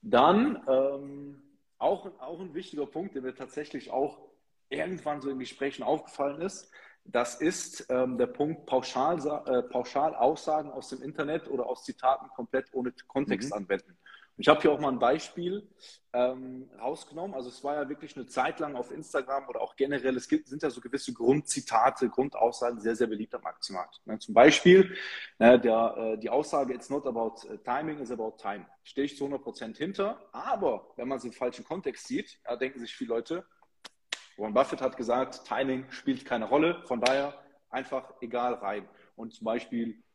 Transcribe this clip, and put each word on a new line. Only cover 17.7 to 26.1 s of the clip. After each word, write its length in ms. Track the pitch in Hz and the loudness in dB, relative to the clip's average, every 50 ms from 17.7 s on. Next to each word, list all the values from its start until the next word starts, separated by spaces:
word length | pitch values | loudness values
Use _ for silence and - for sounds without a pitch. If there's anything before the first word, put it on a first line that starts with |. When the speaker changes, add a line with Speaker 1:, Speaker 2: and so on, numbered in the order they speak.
| 147 | -2
Speaker 1:
ja 140 | 151 143 131 | -2 -4 -6
wirklich 260 | 147 147 - 143 - | -8 -10 -12 -16 -14
eine 120 | 143 120 | -14 -14
Zeit 320 | - - 139 127 135 131 - | -6 -2 -2 -2 -2 -2 -4
lang 160 | 160 147 143 | -6 -6 -4
auf 160 | 151 151 - | -6 -8 -8
Instagram 580 | 139 151 151 - - 147 131 131 139 139 139 131 | -8 -14 -14 -4 -4 -4 -2 -2 -4 -4 -4 -6
oder 120 | 123 113 | -6 -6
auch 140 | 113 - - | -6 -6 0
generell, 400 | - 135 143 143 131 120 131 127 | -2 0 0 0 0 0 0 0
es 120 | 127 - | -2 0
gibt, 200 | - 151 156 156 | 0 0 0 0
sind 140 | - 135 147 | -4 -10 -4
ja 80 | 165 147 | -4 -4
so 100 | 117 123 | -4 -6
gewisse 320 | - - - 135 - - | -12 -8 -8 -6 -6 -6
Grundzitate, 960 | 123 - 117 117 139 - - - - 143 - - 113 113 113 135 131 - 131 | -6 0 4 4 4 4 2 -2 -6 -6 -4 0 2 4 4 4 2 2 -2
Grundaussagen 720 | 113 - - 135 143 - 107 110 117 120 - 123 120 120 113 | 0 2 0 -2 -2 2 2 2 2 2 0 -2 -4 -4 -2
sehr, 160 | 104 113 117 | -2 -2 0
sehr 120 | 110 123 | 0 0
beliebt 260 | 110 107 101 110 - - | 0 0 -6 -6 -8 -10
am 120 | 117 - | -10 -10
Aktienmarkt. 540 | 80 - _ - - 98 92 87 - - - _ | -10 -10 _ -10 -8 -6 -8 -8 -8 -12 -20 _
Ne, 140 | - 107 107 | -10 -10 -10
zum 140 | - - 104 | -8 4 8
Beispiel, 600 | 117 123 156 151 - - 180 180 190 185 180 - - - - - - - - _ _ | 10 10 10 10 10 10 12 12 12 12 8 4 -10 -10 -10 -12 -12 -14 -16 _ _
ne, 200 | 113 117 123 123 | 10 10 10 10
der, 360 | 120 120 110 113 117 117 - | 8 6 4 4 4 2 0
äh, 200 | - 113 110 | -2 -4 -4